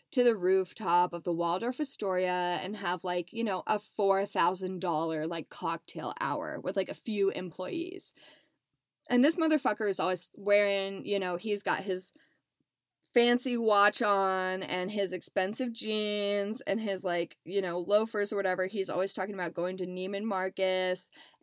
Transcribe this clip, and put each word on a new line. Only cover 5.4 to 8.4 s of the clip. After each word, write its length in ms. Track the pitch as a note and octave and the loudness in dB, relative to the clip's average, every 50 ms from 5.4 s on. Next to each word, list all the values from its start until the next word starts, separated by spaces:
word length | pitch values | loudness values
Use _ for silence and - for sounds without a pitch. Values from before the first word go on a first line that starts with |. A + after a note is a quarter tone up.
| - - | -8 -10
cocktail 640 | - - F#3+ E3 E3 E3 - - - E3 D#3+ A#2+ - - | -10 -6 -4 -4 -4 -4 -6 -10 -10 -8 -6 -6 -4 -4
hour 400 | - C#3 C#3+ G#2 F2 D#2 C#2+ - | -4 -2 -2 -2 -4 -4 -6 -6
with, 180 | - - - | -6 -4 -2
like, 120 | G3 F#3 - | -2 -2 -4
a 40 | G3 | -6
few 360 | - - - G#3+ G3+ G3 G3 | -8 -6 -4 -2 0 0 0
employees. 840 | - - F#3 F3 D#3+ - F3+ F3+ - - E3 - - - - - - _ - - - _ | 0 -2 -6 -8 -8 -8 -8 -6 -6 -6 -6 -6 -6 -6 -6 -6 -6 _ -16 -20 -20 _